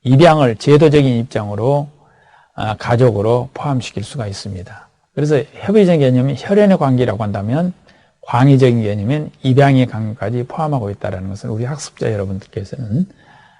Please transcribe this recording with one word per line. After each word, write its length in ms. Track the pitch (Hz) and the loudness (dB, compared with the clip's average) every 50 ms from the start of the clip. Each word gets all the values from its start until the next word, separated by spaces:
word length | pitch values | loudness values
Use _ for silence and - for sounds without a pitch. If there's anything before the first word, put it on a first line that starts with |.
| - | 0
입양을 540 | 127 131 135 170 165 156 156 139 120 110 | 2 4 6 8 6 6 6 2 2 0
제도적인 600 | - - 139 147 147 165 151 147 147 139 131 120 117 | 0 2 4 6 6 6 6 4 4 2 2 0 -2
입장으로, 680 | 117 - - 117 104 104 104 104 110 131 143 143 147 143 - _ _ _ _ _ _ _ _ _ _ _ - | -4 -4 -6 -8 -6 -6 -6 -4 -2 0 -2 -2 -4 -6 -14 _ _ _ _ _ _ _ _ _ _ _ -12
아, 200 | - 104 107 104 | -8 -6 -6 -6
가족으로 760 | - - - 123 117 131 123 104 101 101 113 120 123 120 - - | -6 -2 0 2 4 4 2 2 2 0 0 0 0 -2 -6 -10
포함시킬 500 | - - 147 143 123 - - - - 107 | -8 -6 -4 -4 -4 -6 -8 -10 -12 -12
수가 240 | - - 139 110 | -10 -10 -10 -8
있습니다. 600 | 101 95 - - 101 95 90 90 - - - - _ _ _ _ _ - | -8 -10 -10 -12 -12 -12 -12 -14 -16 -20 -20 -20 _ _ _ _ _ -6
그래서 260 | - 147 151 151 127 - - - | -4 -2 0 0 0 -2 -4 -10
협의적인 480 | - - - 202 220 202 180 170 151 | -10 -4 0 2 4 4 4 4 4
개념이 340 | 139 127 127 127 135 139 139 | 2 2 2 2 0 0 -4
혈연의 400 | - - - 202 208 208 196 185 | -6 -4 0 2 4 4 4 4
관계라고 460 | 151 147 135 127 123 123 113 101 107 110 | 2 2 0 2 0 0 -2 -2 -4 -6
한다면 500 | 101 98 101 98 110 123 156 180 180 180 _ _ _ _ _ _ _ _ _ | -6 -6 -6 -4 -4 -2 -2 -2 -4 -6 _ _ _ _ _ _ _ _ _
광의적인 600 | _ - - 120 135 143 139 127 135 123 120 117 107 | _ -4 0 2 4 4 6 6 4 4 4 2 0
개념인 480 | 101 104 104 98 117 147 151 156 - - _ - | -2 -4 -4 -2 -2 -4 -4 -6 -8 -12 _ -2
입양의 440 | 131 123 139 139 139 135 131 127 | 0 2 4 4 4 4 2 2
관계까지 560 | 120 - 107 110 107 110 - 98 107 120 123 120 | 0 -4 -6 -8 -8 -8 -8 -8 -6 -6 -6 -8
포함하고 480 | - - - 160 151 147 127 107 101 | -8 -6 -6 -4 -4 -4 -4 -4 -6
있다는 380 | 98 - - 101 98 92 92 98 | -8 -8 -8 -8 -8 -8 -8 -10
것을 220 | 98 101 - 120 | -10 -10 -10 -8
우리 120 | 110 110 123 | -8 -6 -6
학습자 480 | 127 156 143 - - _ - - 117 | -8 -8 -10 -12 -14 _ -6 -6 -4
여러분들께서는 960 | 110 101 98 98 98 95 - - - 104 101 - - - 120 104 110 165 185 - _ _ _ _ _ _ _ _ _ | -4 -4 -6 -6 -8 -10 -12 -12 -12 -12 -12 -12 -12 -12 -8 -4 -4 -4 -4 -4 _ _ _ _ _ _ _ _ _